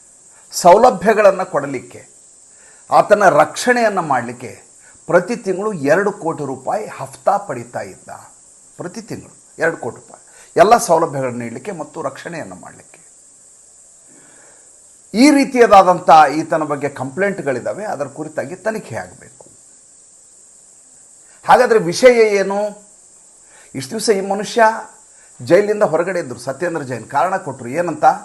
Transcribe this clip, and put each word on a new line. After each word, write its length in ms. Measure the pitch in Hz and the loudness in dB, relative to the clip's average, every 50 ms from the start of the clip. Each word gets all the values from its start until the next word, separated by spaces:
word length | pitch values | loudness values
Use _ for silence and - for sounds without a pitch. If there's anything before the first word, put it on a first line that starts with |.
| _ _ _ _ _ - - _ _ _ | _ _ _ _ _ -20 -20 _ _ _
ಸೌಲಭ್ಯಗಳನ್ನ 920 | - - - 175 180 214 240 254 196 175 175 220 214 208 208 190 185 185 - | -4 2 6 6 8 8 6 4 2 2 0 0 2 4 4 4 4 2 -2
ಕೊಡಲಿಕ್ಕೆ, 640 | - 160 143 139 139 139 120 95 - - - - - - - _ _ - _ _ _ _ _ _ - _ _ _ - | -4 -4 -4 -4 -4 -8 -10 -10 -14 -20 -20 -20 -20 -20 -20 _ _ -20 _ _ _ _ _ _ -20 _ _ _ 0
ಆತನ 380 | 139 160 170 - 208 202 202 170 | 2 2 4 4 4 4 4 4
ರಕ್ಷಣೆಯನ್ನ 720 | 143 147 151 - - - - 240 247 240 233 214 196 185 | 4 4 2 2 0 -4 -2 0 0 2 0 0 0 -2
ಮಾಡಲಿಕ್ಕೆ 640 | 170 147 135 123 117 120 123 120 123 104 98 - - - _ _ _ - - - _ | -2 -2 -2 -4 -4 -6 -10 -14 -16 -18 -18 -20 -20 -20 _ _ _ -20 -20 -18 _
ಪ್ರತಿ 280 | - 160 180 175 233 240 | 0 0 0 0 0 -6
ತಿಂಗಳು 380 | - - 190 185 175 202 214 202 | -6 -6 -6 -6 -4 -4 -6 -6
ಎರಡು 380 | 156 131 139 156 190 202 202 | -2 0 0 2 2 0 -2
ಕೋಟಿ 340 | - - 143 165 151 143 143 | -4 -6 -6 -8 -6 -6 -8
ರೂಪಾಯಿ 400 | 131 135 - - - 175 214 214 | -10 -10 -10 -8 -6 -6 -6 -6
ಹಫ್ತಾ 520 | - - - 135 - - - - 196 196 | -10 -14 -14 -14 -16 -16 -10 -6 -4 -4
ಪಡೀತಾ 420 | 202 - - 135 120 117 - - 110 | -4 -6 -8 -12 -12 -12 -12 -12 -14
ಇದ್ದ. 300 | 107 95 90 - - - - - - - _ _ _ _ _ _ _ _ _ | -14 -14 -16 -20 -20 -20 -20 -20 -20 -20 _ _ _ _ _ _ _ _ _
ಪ್ರತಿ 240 | - 165 180 180 233 | -16 -16 -14 -14 -16
ತಿಂಗಳು 360 | 202 - 131 92 - - - _ _ _ _ - | -16 -14 -16 -16 -16 -20 -20 _ _ _ _ -4
ಎರಡು 180 | 156 165 165 | -4 -4 -4
ಕೋಟಿ 180 | - - 113 - | -6 -8 -12 -12
ರೂಪಾಯಿ, 560 | - - - - - _ _ _ - - - - | -14 -18 -20 -20 -20 _ _ _ -20 -20 -2 2
ಎಲ್ಲ 200 | 120 175 208 240 | 4 4 6 4
ಸೌಲಭ್ಯಗಳನ್ನ 600 | 233 - - 165 165 165 156 139 139 135 123 117 120 | 4 4 2 2 2 0 0 -4 -4 -6 -6 -6 -8
ನೀಡಲಿಕ್ಕೆ 320 | 117 120 117 131 - 208 | -10 -10 -10 -12 -12 -12
ಮತ್ತು 300 | 196 160 147 - - 165 | -12 -12 -12 -14 -12 -10
ರಕ್ಷಣೆಯನ್ನ 520 | 151 135 131 - - 165 170 156 113 95 90 | -10 -10 -10 -12 -14 -12 -12 -12 -12 -14 -16
ಮಾಡಲಿಕ್ಕೆ. 460 | - - - - - - _ - - _ - _ _ _ _ _ _ _ _ _ _ _ _ _ - - _ _ _ _ _ _ _ _ _ - _ _ - - - _ _ _ _ _ _ - _ _ _ - | -18 -20 -20 -20 -20 -20 _ -20 -20 _ -20 _ _ _ _ _ _ _ _ _ _ _ _ _ -20 -20 _ _ _ _ _ _ _ _ _ -20 _ _ -20 -20 -20 _ _ _ _ _ _ -20 _ _ _ 2
ಈ 180 | 214 269 302 | 4 6 6
ರೀತಿಯಾದಂಥ 800 | 285 277 269 - 247 247 233 202 208 190 180 180 180 170 - 190 165 156 151 139 147 | 6 4 2 2 2 4 6 8 8 8 8 6 4 2 4 6 6 6 6 6 2
ಈತನ 280 | 156 156 - 175 156 156 | -2 -4 -4 -4 -4 -4
ಬಗ್ಗೆ 260 | 156 147 139 143 135 | -4 -6 -6 -6 -6
ಕಂಪ್ಲೇಂಟ್ಗಳಿದ್ದಾವೆ, 960 | - - 131 135 135 185 196 202 190 - 135 139 127 120 101 98 - 180 214 | -6 -8 -10 -8 -6 -4 -4 -4 -4 -4 -4 -4 -4 -4 -4 -6 -8 -8 -8
ಅದರ 200 | 202 - - 143 | -8 -8 -8 -8
ಕುರಿತಾಗಿ 500 | 131 - 151 156 139 - 135 110 135 180 | -10 -10 -12 -12 -10 -8 -8 -8 -8 -10
ತನಿಖೆ 400 | 180 - 220 220 208 - - 117 | -8 -6 -6 -6 -6 -8 -12 -12
ಆಗಬೇಕು. 500 | 104 - 90 - - - - - - - - _ _ _ _ _ _ _ _ _ _ _ _ _ _ _ _ _ _ _ _ _ _ _ _ _ _ _ _ _ _ _ _ _ - _ _ _ _ - | -12 -12 -14 -16 -20 -20 -20 -20 -20 -20 -20 _ _ _ _ _ _ _ _ _ _ _ _ _ _ _ _ _ _ _ _ _ _ _ _ _ _ _ _ _ _ _ _ _ -20 _ _ _ _ 0
ಹಾಗಾದ್ರೆ 340 | - 185 226 247 226 226 214 | 4 4 4 4 4 2 2
ವಿಷಯ 560 | 165 165 - - 254 254 240 233 220 214 202 | 0 -2 0 4 6 6 6 6 4 2 2
ಏನು? 520 | 196 190 196 202 202 214 208 202 - - - - _ - _ _ _ _ _ _ _ _ _ _ - - _ - | 0 -2 -2 -4 -4 -4 -6 -8 -12 -20 -20 -20 _ -20 _ _ _ _ _ _ _ _ _ _ -20 -20 _ -12
ಇಷ್ಟು 160 | 131 127 127 | -12 -10 -8
ದಿವಸ 180 | - 220 202 226 | -8 -4 -2 -2
ಈ 120 | 202 190 | -2 -2
ಮನುಷ್ಯ 420 | 190 196 196 208 202 - - 240 220 220 220 220 214 - - - - _ - _ - - - - | -2 -4 -6 -6 -6 -4 0 2 2 2 2 -2 -8 -16 -20 -20 -20 _ -20 _ -20 -20 -20 -10
ಜೈಲಿಂದ 420 | 127 117 165 196 208 202 208 190 156 | 0 2 4 4 4 2 0 -2 0
ಹೊರಗಡೆ 360 | 147 156 165 175 190 185 175 | 0 0 -2 -2 -2 -4 -6
ಇದ್ರು, 200 | 156 127 - - | -6 -8 -12 -12
ಸತ್ಯೇಂದ್ರ 420 | - 135 131 - 175 170 165 156 | -10 -10 -8 -6 -6 -6 -6 -6
ಜೈನ್ 280 | 143 123 127 110 107 - | -8 -8 -10 -10 -8 -4
ಕಾರಣ 280 | 143 143 165 185 190 | -2 -2 0 0 -2
ಕೊಟ್ರು. 320 | 185 - 143 123 - 117 120 | -4 -6 -8 -12 -10 -10 -8
ಏನಂತ? 340 | 135 170 175 170 147 - 165 147 - - | -6 -4 -4 -4 -2 0 2 2 2 0